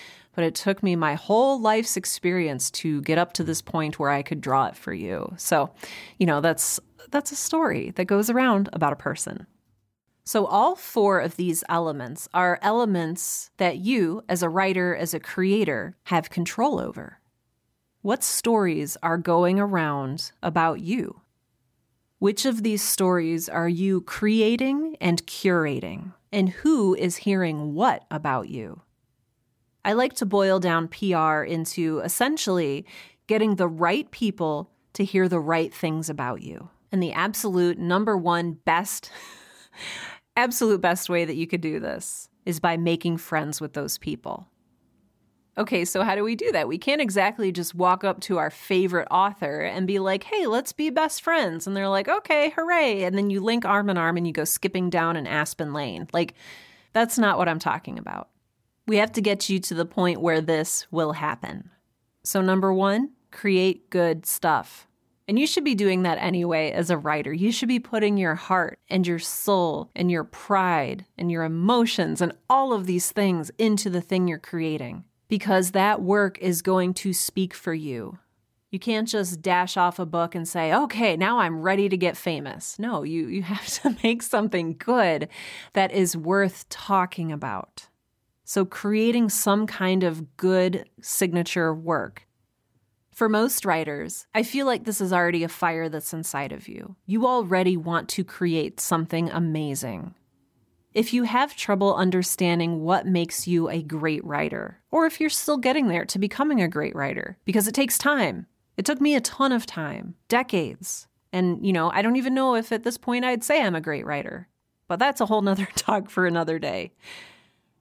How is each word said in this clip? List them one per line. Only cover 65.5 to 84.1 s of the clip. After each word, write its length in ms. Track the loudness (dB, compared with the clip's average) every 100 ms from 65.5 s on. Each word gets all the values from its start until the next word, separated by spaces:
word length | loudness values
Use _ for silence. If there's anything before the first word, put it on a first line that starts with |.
| 2
be 120 | 0 2
doing 260 | 4 4
that 140 | 2 2
anyway 540 | 0 0 2 0 0
as 180 | 0 0
a 80 | 0
writer. 340 | 0 -2 -2
You 200 | 0 0
should 180 | 0 0
be 100 | -2
putting 380 | -2 0 2 2
your 160 | 2
heart 460 | -2 0 0 0 -4 _
and 160 | 0 2
your 140 | 0
soul 720 | -4 -4 2 2 2 -2 -8 -2
and 140 | 0
your 140 | 0
pride 800 | -2 -10 0 2 4 2 0 -6 -10 -6
and 100 | -4
your 140 | -2
emotions 760 | -2 0 2 4 2 2 -2 0
and 140 | -2 -4 _
all 240 | 2 2
of 140 | 0 0
these 240 | 0 0
things 400 | 0 2 2 -2 0
into 320 | 2 2 0
the 100 | -4
thing 260 | -2 0 0
you're 120 | -2
creating, 640 | -6 -4 -4 -4 -8 -12 -16 _ _
because 420 | -2 2 2 4
that 320 | 2 2 2
work 380 | 2 2 2 0
is 240 | -2 0
going 320 | 2 2 2 0
to 180 | -2
speak 400 | -2 -2 -2 -4
for 220 | -4 -6 -4
you. 420 | -6 -8 -10 -14 _ _ _ _ _
You 80 | -8
can't 280 | -2 -2 0
just 360 | -2 -2 -4
dash 340 | 0 0 0 2
off 220 | 0 0
a 60 | -4
book 260 | -2 -2
and 140 | -4 -6
say, 260 | -2 2
"Okay, 420 | 2 2 0 0 2
now 220 | 2 2
I'm 240 | 2 0
ready 280 | 0 2 2
to 60 | 2
get 220 | 0 0
famous." 640 | -4 -4 -6 -10 -12 -8
No, 240 | -6 -4
you, 240 | -4 -4 -4
you 160 | -4
have 240 | -4 -6 -6
to 280 | -2 -2 0
<laughs> 40 |
make 200 | 0